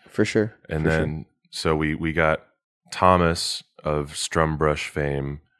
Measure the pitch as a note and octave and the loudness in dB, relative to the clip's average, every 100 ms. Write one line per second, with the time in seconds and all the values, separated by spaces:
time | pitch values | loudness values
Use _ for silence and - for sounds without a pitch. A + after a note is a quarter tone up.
0 | - - G#2+ A2+ G#2+ - - D#2+ D#2 D#2+ | -12 -2 0 0 -2 -6 -8 -2 0 2
1 | D#2 D#2 - _ _ - E2+ D#2 D#2 D#2+ | 0 -6 -12 _ _ -6 0 0 0 -2
2 | E2 D#2 D#2+ D#2 - _ _ _ - - | -2 0 2 0 -4 _ _ _ -14 2
3 | F#2 F2+ E2+ E2 - - - _ - D2+ | 4 6 4 2 -2 -6 -12 _ -4 -2
4 | C#2+ D2+ - F2 D#2+ D2+ D#2 D2 - D#2 | -4 -6 -4 0 0 2 0 0 -4 -4
5 | C#2+ C#2 C#2 D2 _ _ | -4 -2 -4 -8 _ _